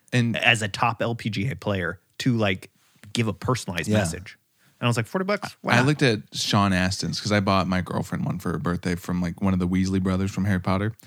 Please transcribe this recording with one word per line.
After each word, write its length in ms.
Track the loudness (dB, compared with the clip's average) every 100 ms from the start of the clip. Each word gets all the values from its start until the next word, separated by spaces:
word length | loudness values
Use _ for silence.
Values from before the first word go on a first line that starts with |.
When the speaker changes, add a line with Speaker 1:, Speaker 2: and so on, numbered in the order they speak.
| -4
Speaker 1:
And 240 | 0 0 2
Speaker 2:
as 260 | 2 2
a 60 | 0
top 320 | 0 -2 0
L 120 | -2
P 160 | -2 -4
G 180 | -2 -4
A 60 | -4
player 420 | -4 -2 -4 -6 _ -4
to, 180 | 0 2
like, 340 | 2 0 -6 _ _ _ -8
give 120 | -2 -2
a 60 |
personalized 560 | -2 -2 -2 -2 -4 2
Speaker 1:
Yeah. 100 | 2
Speaker 2:
message." 400 | 2 -4 -12 -20 _ _ _ -4
And 80 | 0
I 20 |
was 80 | 0
like, 80 | -2
"Forty 180 | -2
bucks? 320 | -2 -2 -4 -6
Why 100 | 0
Speaker 1:
I 40 | 4
Speaker 2:
not?" 80 | 4
Speaker 1:
looked 160 | 4
at 180 | 4 2 -2
Sean 400 | -6 0 2 4
Astin's 480 | 2 0 -2 -4 -4
'cause 120 | 0
I 80 | 2
bought 260 | 2 2 2
my 140 | 0
girlfriend 440 | -2 -4 -4 -4 -2
one 120 | -2
for 140 | -4
her 60 | -2
birthday 360 | -2 -2 -2
from, 260 | -4 -2 -2
like, 180 | -2 0
one 120 | 0
of 40 | 2
the 80 | 2
Weasley 360 | 2 2 2
brothers 280 | 2 0 0
from 140 | 0
Harry 160 | 0 0
Potter. 320 | 2 0 0 -6